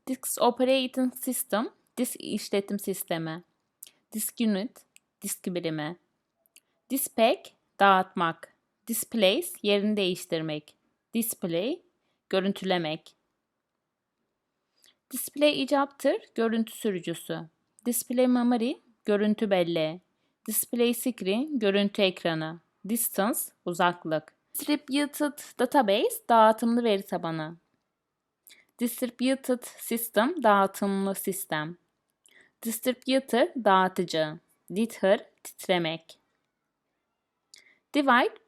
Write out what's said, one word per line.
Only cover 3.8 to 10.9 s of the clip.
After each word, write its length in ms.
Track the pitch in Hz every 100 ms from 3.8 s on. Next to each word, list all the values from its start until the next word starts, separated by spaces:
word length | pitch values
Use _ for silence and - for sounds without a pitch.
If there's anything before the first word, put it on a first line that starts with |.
| - _ _
Disk 280 | 220 - -
unit, 480 | 226 196 220 - _ _ _ _
disk 240 | 196 - -
birimi. 500 | 175 165 156 151 175 _ _ _ _ _ _ _ _ _
Disk 260 | 262 - -
pack, 340 | 226 370 - _ _ _
dağıtmak. 720 | 196 190 185 - 170 165 - _ _ _ -
Displace, 600 | 226 - 233 190 233 349 -
yerini 340 | 202 202 208 208
değiştirmek. 800 | 185 180 - 165 160 151 - _ _